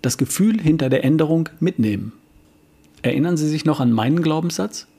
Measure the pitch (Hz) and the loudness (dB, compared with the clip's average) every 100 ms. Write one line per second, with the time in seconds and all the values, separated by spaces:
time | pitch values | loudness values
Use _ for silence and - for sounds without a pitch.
0 | 131 - 139 - 208 220 156 151 131 135 | -2 -2 -4 2 2 2 0 0 2 2
1 | - 160 156 160 160 - 160 - 110 104 | 2 2 2 0 -2 -2 -2 0 -2 -2
2 | 107 - _ - _ _ _ _ _ _ | -8 -14 _ -20 _ _ _ _ _ _
3 | 123 131 165 170 151 151 156 151 123 113 | -4 0 0 0 0 0 -2 0 2 2
4 | 117 165 156 156 170 - 202 - - | 2 0 0 -2 -2 -4 -6 -8 -18